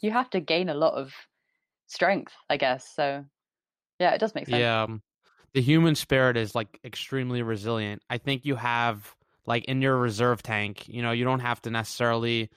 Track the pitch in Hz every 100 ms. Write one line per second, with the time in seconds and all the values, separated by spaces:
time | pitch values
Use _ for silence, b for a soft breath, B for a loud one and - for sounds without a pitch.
0 | 208 233 262 190 147 165 180 147 160 -
1 | 135 - - _ _ _ _ _ - -
2 | 175 196 - - - 143 135 127 - -
3 | 143 139 143 _ _ _ _ _ _ -
4 | 180 - 214 151 - 120 117 113 110 110
5 | - _ b b b 135 123 160 165 151
6 | - 135 127 120 107 117 107 - 123 -
7 | - 135 123 123 113 110 107 113 104 104
8 | - 123 - 135 143 123 120 120 120 107
9 | 104 - _ _ - 117 - 131 135 131
10 | 123 104 123 120 - 107 104 104 - 120
11 | 117 120 123 131 120 120 117 113 110 -
12 | 120 117 117 117 110